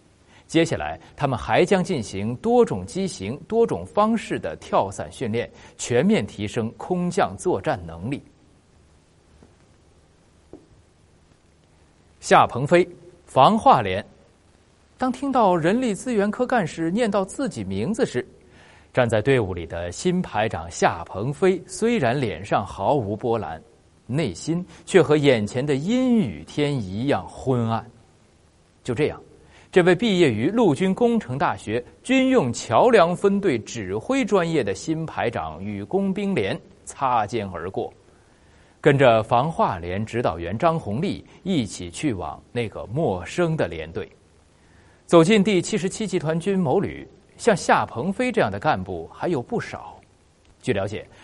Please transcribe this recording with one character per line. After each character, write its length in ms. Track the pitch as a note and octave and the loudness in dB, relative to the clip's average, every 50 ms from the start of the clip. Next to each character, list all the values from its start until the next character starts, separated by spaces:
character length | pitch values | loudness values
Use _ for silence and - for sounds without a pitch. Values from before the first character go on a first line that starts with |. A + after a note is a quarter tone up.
| _ _ _ _ _ _ - - _ | _ _ _ _ _ _ -20 -20 _
接 180 | - - D#3+ E3 | 0 2 2 2
下 140 | D#3+ C#3+ | 2 0
来， 220 | E2 D2 D2+ D#2 - - - - | -4 -4 -6 -8 -10 -14 -16 -8
他 120 | - C#3+ | -4 -2
们 100 | C3+ C3 | -2 -2
还 280 | G#2+ - - A2 B2+ F3+ | -2 -2 2 4 4 4
将 180 | - G#3 F#3 F3 | 4 4 2 2
进 180 | - F#3 C3+ | 0 -2 -4
行 340 | G#2 - - F#2+ G2+ A2+ B2 | -4 -6 -6 -6 -6 -6 -6
多 280 | A#2+ - A3+ A#3+ B3 A#3 | -4 -2 2 4 4 4
种 220 | - C3+ F#2+ F2+ | 4 2 -6 -8
机 220 | F#2+ - F3+ G3 | -8 -6 -4 -4
型、 280 | F3+ - - F#2+ G2 A#2 - - | -4 -6 -6 -8 -8 -8 -8 -8
多 180 | - G#3+ A3+ A#3 | -2 0 2 2
种 180 | - D3+ - F2 | 2 0 -4 -6
方 320 | - - G#3 G#3 A3 A#3 | -4 0 2 2 2 2
式 220 | G3+ - - - | -2 -2 -4 -6
的 180 | A#2 F#2 F2 D#2 | -6 -6 -6 -8
跳 340 | - - - G#3 F3 A2+ F#2+ | -10 -6 -2 0 0 0 0
伞 200 | G2 - F#2 D#2 | -4 -8 -10 -10
训 200 | - - C3 A2 | -8 -8 -6 -4
练， 180 | G#2+ A#2 G#2+ - - - - - - | -2 -4 -4 -6 -10 -20 -20 -20 -16
全 280 | - - - B2 A#2+ D3+ | -10 -4 0 2 2 4
面 200 | G3 A3 E3+ A2 | 4 2 2 0
提 220 | - - - G#2 | -4 -6 -8 -8
升 240 | G2+ - B2 A2 A2+ - | -6 -4 -4 -6 -6 -8
空 320 | - - - F3+ F3+ F3+ F3 | -10 -8 -6 -4 -4 -4 -2
降 260 | F3 G3 - F2 F#2 | 0 0 0 -2 -2
作 220 | - - F#3 D3+ G2 | -4 -4 -2 -2 -2
战 200 | - D#3+ C#3 G2+ E2+ | -2 -4 -4 -4 -6
能 240 | E2 E2 E2 F2+ A#2 | -12 -14 -10 -8 -8
力。 120 | C#3+ A2+ - - _ _ _ _ _ _ _ _ _ _ _ _ _ _ _ _ _ _ _ _ _ _ - _ _ _ _ _ _ _ _ _ _ _ _ _ _ _ _ _ _ _ _ _ - - _ _ _ _ _ _ _ _ _ _ _ _ _ _ _ _ _ _ _ _ _ _ _ _ _ _ _ _ _ _ _ _ | -8 -8 -10 -16 _ _ _ _ _ _ _ _ _ _ _ _ _ _ _ _ _ _ _ _ _ _ -20 _ _ _ _ _ _ _ _ _ _ _ _ _ _ _ _ _ _ _ _ _ -20 -20 _ _ _ _ _ _ _ _ _ _ _ _ _ _ _ _ _ _ _ _ _ _ _ _ _ _ _ _ _ _ _ _
夏 260 | - - G3 D#3+ A#2+ | 0 4 6 6 6
鹏 220 | - - A#2+ C#3 | 4 2 -2 0
飞、 200 | D3 F3+ F3 F3 - - - - - - _ _ | 2 4 4 2 2 -4 -18 -20 -20 -20 _ _
防 320 | - - B2+ C3+ E3 G#3+ | 0 4 6 6 6 6
化 240 | A3 - C#4 A3+ C#3 | 4 6 6 6 4
连。 240 | A2 G2 F#2 F#2+ - - - _ _ _ _ _ _ _ _ _ _ _ _ _ _ _ _ | 4 0 -2 -4 -6 -8 -16 _ _ _ _ _ _ _ _ _ _ _ _ _ _ _ _
当 120 | - C4 C4 | -6 -4 -4
听 220 | A#3+ - - C#4 | -4 -4 -4 0
到 240 | B3+ C4 A3 F#3+ F3+ | 2 4 4 4 4
人 260 | F3 D3 E3 G#3 B3 | 4 4 2 2 2
力 140 | C4 A#3 G3 | 0 0 -2
资 180 | - - C4 A#3+ | -4 -4 -2 0
源 160 | G3+ G3 G#3 | 0 2 0
科 160 | G3+ - B3+ | 0 -2 -2
干 220 | B3 C4 A#3+ F3+ | 0 0 0 0
事 240 | D3 - - E3 E3 | 0 -2 -4 -2 -2
念 180 | F3 A3+ B3 G#3+ | 0 0 0 2
到 140 | G3+ G#3 F#3+ | 0 0 -2
自 240 | F#3+ - - C#4 | -2 -4 -6 -6
己 160 | G#3+ - A#2 G2 | -6 -4 -6 -6
名 300 | F#2 G2 F#2+ A2 D#3 A3+ | -4 -4 -2 -2 -2 -2
字 120 | - B3 | 0 -2
时， 220 | - - A#2+ - - - - _ _ - - - - - - _ _ | -2 -2 -4 -6 -6 -10 -20 _ _ -20 -20 -20 -20 -20 -20 _ _
站 160 | - C3 B2 | 0 0 2
在 140 | A2+ A2+ G#2+ | 4 2 2
队 180 | G2+ C3+ C3+ B2 | 4 4 4 2
伍 140 | A2 F#2 F#2 | 2 0 -4
里 120 | F2 E2 | -8 -8
的 240 | D#2+ F2 E2+ F2 F2 F2+ | -8 -8 -8 -8 -8 -6
新 280 | - - F3+ F3 F#3 | -4 -2 0 0 0
排 280 | F3 - - G#2+ G#2+ - | -2 -2 0 0 0 0
长 200 | - E2+ E2 F2+ | 0 -2 -4 -6
夏 360 | - - G3+ D#3 G2+ E2+ E2+ | -4 0 0 0 0 -2 -8
鹏 260 | - - F#2+ G#2+ C3+ | -10 -8 -6 -6 -6
飞 300 | C#3+ - G3 F#3 G3 - - | -2 0 2 2 2 0 -4
虽 320 | - - - G#3+ A#3 A#3+ | -10 -6 -2 -2 0 0
然 220 | G#3+ C#3+ A2+ B2 D3 | 2 2 0 0 0
脸 240 | C3 G#2+ E2+ D2+ F#2 | -2 -4 -4 -6 -4
上 220 | - E3 B2+ G2 | -2 -2 -2 -2
毫 300 | - - - G2 G#2+ C#3+ | -4 -6 -4 0 0 0
无 200 | D3 G#2+ F#2+ G#2+ | 0 0 -2 -4
波 220 | G2+ - A#2+ A2+ | -4 -2 -2 -2
澜， 240 | A2+ F#2+ D2+ D#2+ D#2+ - - _ _ _ _ _ _ _ | -2 -2 -6 -10 -12 -16 -20 _ _ _ _ _ _ _
内 280 | - A#2 D3+ E3 G#2+ E2 | -6 -4 -2 -2 -4 -4
心 320 | - - - E3 E3+ F#3 - - - - | -6 -6 -4 -4 -4 -6 -8 -14 -20 -2
却 160 | - - F#3 | 4 6 6
和 140 | D3 - D3+ | 6 6 4
眼 320 | D#3 C#3+ C#3+ B2+ A2 G#2 | 4 6 6 4 4 2
前 180 | G2+ - B2 C#3 | -2 -2 -2 -2
的 100 | D3 C#3+ | -2 -2
阴 420 | C3 D3 F#3+ A#3+ B3+ C4 B3+ A#3+ | -2 0 0 0 0 2 2 2
雨 260 | A3+ F3 A2 E2 D2 D#2 | 2 2 0 -4 -8 -12
天 320 | - - D3+ D3 C#3+ D3 | -8 -4 -2 -2 0 0
一 320 | C3 G#2 F2+ F#2+ G#2+ A#2+ | -2 -4 -4 -6 -4 -2
样 180 | C#3+ B2 G2 F2 | 0 0 -2 -2
昏 460 | - - - - C3 C3 A#2+ A#2 A2+ | -8 -14 -6 -2 0 0 0 0 0
暗。 180 | A2+ A2 - - - _ _ _ _ _ _ _ _ _ _ _ _ _ _ _ _ _ - | -2 -4 -6 -8 -18 _ _ _ _ _ _ _ _ _ _ _ _ _ _ _ _ _ -8
就 100 | - A#2+ | -6 -2
这 120 | A2 D3+ | 0 -2
样， 120 | A2+ - - - - - - - - - - - _ | -2 -2 -6 -16 -20 -20 -20 -20 -20 -20 -20 -6 _
这 100 | - F#3 F3 | 4 4 6
位 120 | F3 F3+ | 6 6
毕 240 | F3 A#3+ A#3 F#3+ F3 | 4 4 2 4 4
业 100 | F3 C#3 | 4 4
于 200 | A2 G#2 A#2 E3+ | 4 2 0 0
陆 260 | G3+ A#3+ A#3+ F3+ C#3 | 2 4 4 4 4
军 180 | - F#3 F#3+ F#3+ | 2 2 0 2
工 240 | - A#3+ A#3 A#3 | 2 2 2 2
程 200 | A3 - - B2+ | 0 -2 -4 -4
大 180 | C#3 F3 D3 G#2+ | -2 -2 -2 -2
学 260 | F#2+ - G#2 G#2 B2 - - - _ - | -4 -4 -4 -4 -4 -4 -8 -16 _ -2
军 240 | - C4 C4 C4 | 0 2 2 4
用 240 | C4 C4 A#3+ D#3 B2 | 4 4 2 2 0
桥 380 | A2 - - - A#2 A#2 F3+ B3 | -2 -6 -2 2 4 4 6 6
梁 260 | A#3+ G3+ E3 E3+ F3+ | 6 6 6 6 2
分 240 | - - G3+ G3 G3+ | 2 0 2 2 2
队 180 | F#3+ F#3+ C3+ | 2 0 0
指 400 | A2 - - - A#2 G2+ F2+ F#2+ | 0 -2 -6 -8 -8 -6 -4 -6
挥 280 | G#2+ - - C4 C#4 B3+ | -4 -2 -2 -2 0 0
专 260 | G3 G#3 F#3+ E3+ E3 | 2 2 2 2 2
业 100 | D#3+ D3+ | 0 0
的 140 | A2+ G2 - | 0 -2 -4
新 300 | - - - D#3+ D#3+ D#3+ | -4 -4 -4 -4 -4 -6
排 240 | C#3+ - - G2 A#2 | -6 -4 -4 -2 -2
长 340 | G2+ G2+ D#2+ D#2+ D#2 D2+ F#2+ | -2 -4 -6 -8 -8 -10 -10
与 180 | G#2 G#2 G2 | -8 -8 -8
工 320 | G2+ - - G3 G3 G3 F#3+ | -6 -4 -2 -2 0 -2 -2
兵 220 | G#3 G3+ G3 F#3+ | -2 -2 -2 -2
连 240 | C3+ G2 F#2+ C3+ F3+ - - - _ - | -2 -2 -2 -4 -6 -10 -16 -20 _ -20
擦 420 | - - - C#3 C3 B2 A#2 G#2 | -16 -8 -4 -2 0 0 0 0
肩 240 | G2 A#2+ A2+ G2+ F#2+ | 0 -2 -4 -6 -6
而 200 | F2+ E2 D#2+ F#2+ | -8 -8 -8 -8
过， 220 | - A#2 G#2+ - - _ _ _ _ _ _ _ _ _ _ _ _ _ _ _ _ _ | -6 -6 -8 -8 -10 _ _ _ _ _ _ _ _ _ _ _ _ _ _ _ _ _
跟 160 | - D3+ C#3+ | 4 4 6
着 260 | C3+ C#3 B2 A2+ A2 G#2+ | 8 8 8 6 6 4
防 260 | - A#2+ A#2+ C3+ E3 | 2 2 2 2 2
化 300 | E3 - A3 E3 A2 F2 | 0 0 0 0 -2 -4
连 260 | E2 F2 F2+ G2+ A2 | -6 -6 -6 -6 -6
指 160 | - - A#2 | -4 -4 -2
导 160 | B2 B2 E2 | -2 -2 -2
员 200 | E2+ E2+ E2+ F#2+ | -4 -6 -6 -4
张 200 | A2+ F3 E3 E3 | 0 0 0 0
红 240 | D#3+ - G#2+ G2+ B2 | 0 -4 -6 -6 -4
丽 240 | F3 F#3+ G#2+ - - - - - - | -4 -4 -4 -6 -10 -18 -20 -10 -6
一 220 | F3+ F#3+ D3 A2+ | -2 -2 0 -2
起 240 | F#2 - - F2+ E2+ | -2 -6 -10 -12 -12
去 240 | E2 - - D3+ A2 | -8 -6 -4 -4 -4
往 240 | F2+ E2+ D2 C#2+ - - _ | -4 -6 -10 -10 -12 -14 _
那 160 | - A#2+ A#2+ | -6 -6 -6
个 180 | G#2 - E2 D2+ | -6 -8 -10 -10
陌 380 | F2 G#2+ C#3+ E3+ B2 F#2+ F2+ E2+ | -8 -4 -2 -2 -2 -2 -4 -6
生 300 | - - - F3+ E3 D#3 | -6 -2 0 0 0 0
的 100 | D3 B2+ | 0 -2
连 240 | F2 E2 D#2+ D#2+ E2 | -4 -4 -8 -10 -10
队。 160 | F2 G#2+ - - _ _ _ _ _ _ _ _ _ _ _ _ _ _ _ _ _ _ _ | -8 -10 -10 -10 _ _ _ _ _ _ _ _ _ _ _ _ _ _ _ _ _ _ _
走 180 | - - E3+ E3 | 4 6 6 6
进 200 | E3 A3+ A3 F#3 | 6 6 4 4
第 160 | A3 G#3 E3+ | 4 2 0
七 160 | - - - | 0 -2 -2
十 140 | G3 D#3+ F#3+ | -4 -4 -4
七 160 | - - A3 | -4 -6 -6
集 140 | F#3 - F3 | -4 -4 -4
团 200 | D3+ D#3 D#3+ E3+ | -2 -2 -4 -2
军 200 | D#3+ G3+ G3 F#3+ | -2 -2 0 0
某 200 | F3+ C3+ C3+ G3+ | 0 2 2 0
旅， 240 | E3 F#2 D2+ C#2+ C#2 - - - _ _ _ | 0 -2 -6 -10 -14 -18 -20 -20 _ _ _
像 220 | - - A#3 G3+ | -4 0 0 0
夏 260 | - - - A3+ D#3 A2 | 2 2 2 2 2 0
鹏 300 | - - D3 C#3+ F#3+ F#3+ | -2 -4 -6 -6 -4 -4
飞 180 | - B3+ B3+ | -4 -4 -2
这 100 | A3 A3 | 0 0
样 100 | D3+ A2 | 0 0
的 80 | F#2+ G2+ | -2 -2
干 200 | - D#3 C#3 G2 | 0 0 0 0
部 300 | F#2 G2 F#2+ E2 E2 - | -2 -6 -8 -8 -10 -12
还 160 | - - - E3+ | -12 -8 -4 -4
有 120 | F3 C3+ | -4 -4
不 180 | A#2+ - A#3+ G3+ | -4 -4 -6 -6
少。 400 | - - - - - - - - - _ _ _ _ _ _ _ _ _ _ _ | -6 -8 -12 -14 -14 -16 -20 -20 -20 _ _ _ _ _ _ _ _ _ _ _
据 100 | - - | -4 -2
了 160 | A2+ G2 F#2+ | -2 -2 -2
解， 160 | G#2 G#2+ E2 - - - - | -4 -6 -8 -12 -14 -20 -20